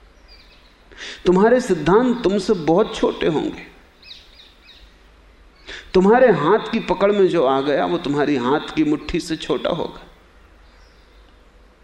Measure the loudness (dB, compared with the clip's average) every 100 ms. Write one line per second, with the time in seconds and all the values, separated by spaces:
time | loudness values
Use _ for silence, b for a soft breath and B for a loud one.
0 | -20 _ -20 -20 -20 -20 _ _ _ -20
1 | B B 0 4 4 2 2 -2 2 2
2 | 2 0 -2 -2 0 -2 0 0 0 -2
3 | -4 -2 -2 -2 -4 -8 -16 -20 -20 _
4 | -20 -20 -20 -20 -20 _ -20 -20 -20 -20
5 | _ _ _ _ -20 _ -20 B B 2
6 | 4 6 6 4 2 0 0 -6 -4 0
7 | 0 2 2 2 2 0 0 -2 -2 -2
8 | -2 -2 0 0 0 -2 -2 -2 0 -2
9 | -4 -6 -6 -8 -4 -4 -2 -4 -6 -12
10 | -20 -20 _ _ -20 _ _ -20 -20 _
11 | _ _ -20 _ _ _ _ _